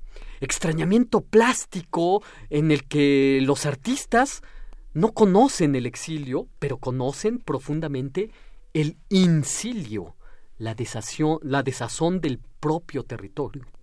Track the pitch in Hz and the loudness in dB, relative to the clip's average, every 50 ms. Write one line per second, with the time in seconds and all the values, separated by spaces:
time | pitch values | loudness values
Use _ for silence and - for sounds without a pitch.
0 | - - - - - - - - 135 127 - - - 160 156 165 156 175 202 240 | -16 -14 -14 -14 -14 -14 -10 -8 -6 -6 -4 -2 0 -2 0 0 2 4 4 4
1 | 247 - - 202 - - - 220 233 247 247 - - - - 185 160 - - 170 | 4 4 2 0 0 4 6 6 6 6 2 0 -6 -8 -10 -12 -10 -6 -2 0
2 | 170 175 190 208 - - - - - - 151 147 156 160 151 143 - - - 147 | 2 2 2 2 0 -6 -16 -18 -12 -4 -2 2 4 4 2 2 0 -2 2 4
3 | 143 143 143 139 135 135 135 135 135 139 139 - - 147 135 - - 220 262 - | 4 6 6 6 6 4 4 4 4 2 2 0 0 -4 -4 -4 -2 -2 -2 -2
4 | - - - 226 269 269 - - - - - - - - - - - - - 151 | -2 2 2 4 4 2 -2 -10 -14 -18 -16 -16 -14 -14 -16 -16 -16 -8 0 0
5 | 190 220 - - 220 190 180 202 254 269 - - 170 147 139 127 120 120 - - | 0 2 4 4 4 6 8 6 6 6 4 2 2 2 2 0 -2 -4 -6 -8
6 | - 165 160 151 143 127 127 160 - - - - - 139 127 - - 131 123 131 | -8 -8 -8 -8 -6 -4 -4 -6 -6 -8 -8 -8 -6 -6 -6 -6 -4 -4 -4 -2
7 | 127 135 143 - - 214 240 240 - 165 143 127 - - 147 156 160 151 143 127 | -2 -4 -4 -2 -4 -4 -4 -4 -6 -6 -6 -6 -4 -6 -6 -4 -4 -4 -4 -6
8 | 135 135 135 185 214 220 - - - - - - - - - 156 151 151 - - | -6 -4 -4 -6 -6 -6 -8 -16 -20 -20 -20 -20 -20 -4 -2 0 0 0 -2 -8
9 | - - 196 190 185 175 165 151 135 - - - - 233 247 208 147 107 107 101 | -6 0 4 4 6 6 4 4 2 -2 -4 -6 -6 -6 -6 -6 -6 -6 -6 -8
10 | 85 - - - - - - - - - - - 107 113 110 107 117 - - 113 | -8 -10 -14 -18 -18 -18 -18 -18 -18 -20 -14 -10 -8 -8 -6 -6 -6 -6 -6 -8
11 | - - - - 156 156 160 156 - 131 135 139 127 135 127 - 120 113 - - | -8 -8 -4 0 0 0 0 -2 -2 -2 -2 0 0 -2 -4 -6 -8 -8 -4 -2
12 | 160 170 185 185 170 147 127 - - - - - - 151 156 170 - - - 135 | 0 0 0 0 -2 -4 -4 -6 -8 -16 -16 -6 -2 -2 -2 -2 -4 -6 -8 -8
13 | - - 123 107 95 98 - - 139 110 147 139 120 - - - | -8 -8 -10 -12 -12 -12 -8 -8 -8 -6 -8 -12 -14 -16 -18 -20